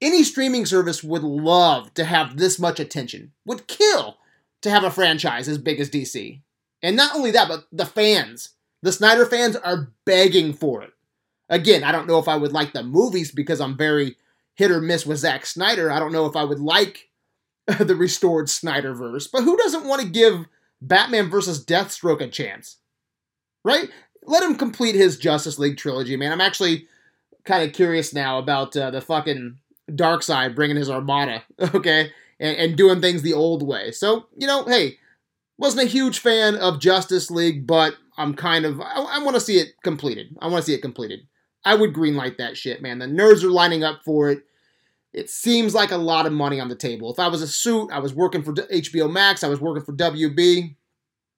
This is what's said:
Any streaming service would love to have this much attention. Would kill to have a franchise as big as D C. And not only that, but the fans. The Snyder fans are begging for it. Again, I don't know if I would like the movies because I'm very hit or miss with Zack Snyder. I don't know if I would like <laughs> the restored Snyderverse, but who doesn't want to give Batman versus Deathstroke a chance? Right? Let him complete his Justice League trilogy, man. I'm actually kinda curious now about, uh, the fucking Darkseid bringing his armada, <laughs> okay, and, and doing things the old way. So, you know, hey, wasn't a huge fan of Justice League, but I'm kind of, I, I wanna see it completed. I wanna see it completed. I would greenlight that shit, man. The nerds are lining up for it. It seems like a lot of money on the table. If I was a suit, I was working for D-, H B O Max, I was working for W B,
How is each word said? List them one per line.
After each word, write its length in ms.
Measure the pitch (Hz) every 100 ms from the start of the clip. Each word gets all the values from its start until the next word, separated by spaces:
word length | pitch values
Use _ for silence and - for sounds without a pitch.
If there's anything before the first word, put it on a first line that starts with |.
Any 220 | 285 349
streaming 420 | - 269 262 247 156
service 380 | 185 170 -
would 180 | 156 165
love 720 | 151 143 156 180 170 131 107
to 100 | -
have 340 | 160 170 135 139
this 200 | 185 180
much 220 | 175 160
attention. 520 | - 151 120 - - _ -
Would 220 | 233 -
kill 500 | - 415 302 110 - _ _ _ _
to 80 | 208
have 120 | 208
a 60 | 190
franchise 580 | 190 175 151 160 120 131
as 120 | 151
big 200 | 156 147
as 120 | 139
D 120 | 147
C. 380 | 127 113 110 135 _ _ _ _
And 140 | 170 226
not 200 | 294 285
only 140 | 240
that, 180 | 220 170
but 180 | 156 -
the 140 | 160 -
fans. 680 | 214 214 196 110 120 - _ _ _
The 100 | 180
Snyder 360 | 180 214 233 240
fans 280 | 240 240 214
are 360 | 175 180 139 _
begging 500 | 202 185 190 180 160
for 280 | 143 151 110
it. 120 | 98 _ _ _ _ _ -
Again, 360 | 175 165 170
I 80 | 143
don't 160 | 160 165
know 100 | 165
if 100 | 160
I 100 | 151
would 160 | 147
like 200 | 151 147
the 80 | 131
movies 500 | 120 156 247 185 147
because 300 | 143 143 147
I'm 160 | 135 135
very 400 | 151 147 139 - _ _ _ -
hit 160 | 196
or 100 | 170
miss 240 | 165 170 143
with 140 | 147
Zack 260 | 156 131 -
Snyder. 460 | 170 202 220 160
I 80 | 147
don't 120 | 156
know 140 | 160 151
if 100 | 156
I 80 |
would 160 | 147 143
like 520 | 147 185 196 - _ _ _ _
<laughs> 280 | _ _ -
the 280 | - 180 170
restored 520 | 180 - 180 160 147
Snyderverse, 840 | - 165 139 135 123 120 135 -
but 120 | 262
who 120 | 254 381
doesn't 280 | 427 311 285
want 160 | 277
to 60 | 196
give 400 | 214 226 175 160 _ _ _
Batman 480 | 131 185 240 226 180
versus 380 | 202 180 151 -
Deathstroke 560 | 170 196 - 175 151
a 60 | 123
chance? 500 | - 110 107 - - _ _ _ _ _ _ _ _
Right? 260 | 214 294 - - _ _
Let 220 | - 330
him 100 | 359
complete 400 | - 247 - 233
his 240 | 196 185 143
Justice 400 | 165 151 156 139
League 180 | 143 139
trilogy, 400 | 147 131 123 135
man. 160 | 147
I'm 80 | 170
actually 460 | 190 - 180 160 - _ _ _ _ _ -
kinda 240 | 185 156
curious 440 | 165 175 160 147
now 240 | 143 135 131
about, 400 | 131 139 135 143
uh, 140 | 131
the 100 | 131
fucking 560 | - 151 151 135 120 127 _ _ -
Darkseid 640 | 151 165 165 - 135 127
bringing 240 | 120 147 147
his 100 | 139
armada, 540 | 131 139 143 135 113 - -
<laughs> 140 | 175
okay, 380 | 190 170 156 151 - _ -
and, 180 | 156 156
and 200 | 170 156
doing 240 | 190 185
things 220 | 180 175
the 100 | 160
old 300 | 151 165 160
way. 260 | 143 107 104
So, 380 | - 202 226 - -
you 80 | 277
know, 200 | 277 247
hey, 340 | 240 139 - _ _ _ _ _ -
wasn't 300 | 277 233 254
a 20 |
huge 300 | 262 262 -
fan 360 | 240 220 214 208
of 240 | 180 147
Justice 520 | 175 185 180 185 175
League, 340 | 170 170 147 127
but 300 | 165 156 - _ -
I'm 200 | 147 143
kind 280 | 170 165
of, 160 | 156 139
I, 220 | - - 277
I 100 | 285
wanna 160 | 285 247
see 180 | 220 185
it 120 | 151 _
completed. 560 | 180 143 143 107 120 160
I 80 | 165
wanna 140 | 175
see 140 | 156 135
it 80 |
completed. 380 | 131 120 107 95 _ _ _ _ 277
I 80 |
would 180 | 214 208
greenlight 460 | 147 156 143 127 120
that 180 | 120 -
shit, 280 | 131 117
man. 160 | 127 123
The 80 | 127
nerds 360 | 160 214 196
are 60 | 185
lining 340 | 180 175 165
up 200 | 156 151 160
for 240 | 151 147
it. 140 | 143 - _ _ _ _ _ _
It 160 | - -
seems 440 | - 240 233 220
like 180 | 214 202
a 60 | 180
lot 300 | 165 160 156
of 60 |
money 260 | 151 143 135
on 80 | 127
the 80 | 120
table. 360 | 127 113 113
If 60 | 123
I 120 | 175
was 120 | 170
a 60 | 151
suit, 420 | - 240 226 214
I 60 | 147
was 160 | 139
working 300 | 135 180 170
for 80 | 151
D-, 120 | 147 -
H 220 | 180 -
B 80 | 160
O 60 | 151
Max, 360 | 185 196 190
I 40 | 147
was 120 | 139
working 240 | 160 147
for 100 | 147
W 360 | 143 170 151 156
B, 460 | 143 180 175 170 143 _ _ _ _ _